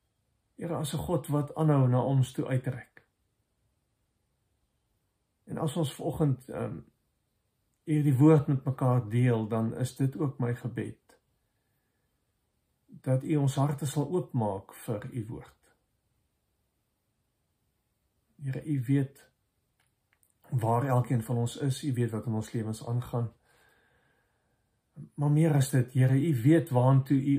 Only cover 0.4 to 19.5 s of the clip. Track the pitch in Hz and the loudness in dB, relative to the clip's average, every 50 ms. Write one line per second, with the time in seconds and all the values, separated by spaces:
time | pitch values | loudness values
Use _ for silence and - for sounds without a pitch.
0.4 | _ _ _ - 185 165 170 127 156 143 - 156 - - 180 165 - - 143 147 | _ _ _ -12 -8 -6 -4 -4 -4 -4 -6 -6 -4 -2 -4 -4 -2 -2 -2 -2
1.4 | 139 - - - 160 156 147 139 131 123 123 127 117 - 139 135 127 - - - | -2 -4 -4 0 2 2 4 4 4 4 2 2 2 2 2 2 0 0 -2 -6
2.4 | - - 131 131 - 139 131 120 - - _ - _ _ _ _ _ _ _ _ | -4 -2 -2 -2 -2 -4 -8 -8 -12 -18 _ -20 _ _ _ _ _ _ _ _
3.4 | _ _ _ _ _ _ _ _ _ _ _ _ _ _ _ _ _ _ _ _ | _ _ _ _ _ _ _ _ _ _ _ _ _ _ _ _ _ _ _ _
4.4 | _ _ _ _ _ _ _ _ _ _ _ _ _ _ _ _ _ _ _ _ | _ _ _ _ _ _ _ _ _ _ _ _ _ _ _ _ _ _ _ _
5.4 | _ - - - 156 156 - 180 160 135 - - - 170 - - 160 143 131 - | _ -12 -8 -6 -6 -4 -2 -2 -4 -4 -6 -6 -8 -6 -2 0 0 0 0 -2
6.4 | - - - - 117 110 - - - - _ _ _ _ _ _ _ _ _ _ | -6 -12 -8 -8 -8 -8 -8 -12 -16 -18 _ _ _ _ _ _ _ _ _ _
7.4 | _ _ _ _ _ _ _ _ _ - 151 151 147 151 139 120 143 156 160 151 | _ _ _ _ _ _ _ _ _ -2 0 2 2 2 4 6 8 8 8 6
8.4 | 135 - 143 135 - 139 131 - 139 127 123 123 110 104 110 123 123 127 117 110 | 6 2 -2 -2 -2 -4 -4 -2 0 2 2 0 0 0 0 2 2 2 2 2
9.4 | 110 107 117 113 110 113 120 - 127 123 - - 139 135 135 - 160 139 135 - | 0 -2 -2 -2 -2 -2 -2 -4 -6 -6 -2 -2 -2 -2 -2 -2 -4 -4 -2 -4
10.4 | 127 120 120 - - 117 110 110 101 110 113 - _ _ - _ _ _ _ _ | -4 -4 -4 -4 -6 -8 -6 -6 -8 -8 -10 -16 _ _ -20 _ _ _ _ _
11.4 | _ _ _ _ _ _ _ _ _ _ _ _ _ _ _ _ _ _ _ _ | _ _ _ _ _ _ _ _ _ _ _ _ _ _ _ _ _ _ _ _
12.4 | _ _ _ _ _ _ _ _ _ _ - 135 _ 135 131 131 135 - 156 147 | _ _ _ _ _ _ _ _ _ _ -20 -10 _ -2 -2 -2 0 0 0 2
13.4 | 139 135 135 - 135 147 151 - 160 135 - 147 143 - 180 180 165 - - 127 | 2 2 2 0 0 0 0 -4 -6 -4 -2 -2 -4 -2 -2 -4 -4 -2 -4 -2
14.4 | 110 104 98 98 - - - - - - 117 101 - 135 - 123 107 110 - 71 | -2 -2 -2 -6 -10 -14 -20 -18 -8 -8 -8 -8 -8 -8 -10 -10 -8 -8 -10 -14
15.4 | - - _ _ _ _ _ _ _ _ _ _ _ _ _ _ _ _ _ _ | -14 -18 _ _ _ _ _ _ _ _ _ _ _ _ _ _ _ _ _ _
16.4 | _ _ _ _ _ _ _ _ _ _ _ _ _ _ _ _ _ _ _ _ | _ _ _ _ _ _ _ _ _ _ _ _ _ _ _ _ _ _ _ _
17.4 | _ _ _ _ _ _ _ _ _ _ _ _ _ _ _ _ _ _ _ _ | _ _ _ _ _ _ _ _ _ _ _ _ _ _ _ _ _ _ _ _
18.4 | 143 135 131 - - 156 147 135 120 117 135 143 135 135 - - - _ _ _ | -10 -8 -8 -8 -6 -4 -4 -4 0 2 2 2 2 -2 -6 -18 -20 _ _ _
19.4 | _ _ | _ _